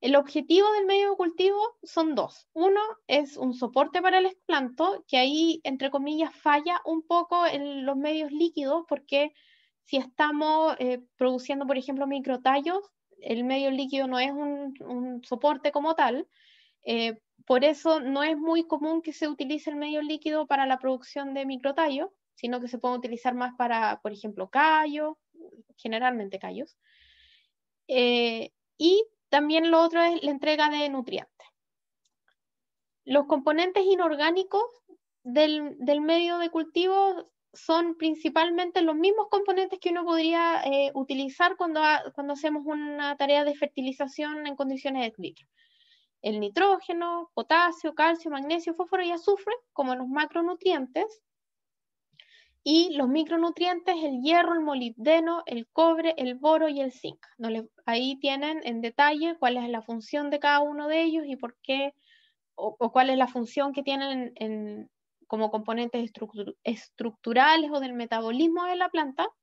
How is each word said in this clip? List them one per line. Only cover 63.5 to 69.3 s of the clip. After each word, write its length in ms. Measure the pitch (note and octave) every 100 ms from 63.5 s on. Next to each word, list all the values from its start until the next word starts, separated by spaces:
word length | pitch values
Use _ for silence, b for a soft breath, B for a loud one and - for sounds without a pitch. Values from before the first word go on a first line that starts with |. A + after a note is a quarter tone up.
| - C#4
que 100 | C#4
tienen 500 | C#4 C#4 C#4 C4 B3
en, 560 | B3 A3 G#3+ G#3+ G#3 G#3+ _ _ _ _
como 240 | A3 A3
componentes 520 | G#3+ G#3+ A3+ A#3+ A#3+
estructu-, 500 | A#3 - A3 G#3+ G3+ -
estructurales 1080 | - A3+ - _ A#3 - - A#3 C#4+ D#4+ D4+
o 80 | D4
del 140 | C4
metabolismo 720 | B3 A#3 A3+ A3+ A#3+ E4 E4+
de 120 | F4 F4+
la 140 | F4+
planta. 360 | E4+ D4 C4+ F#4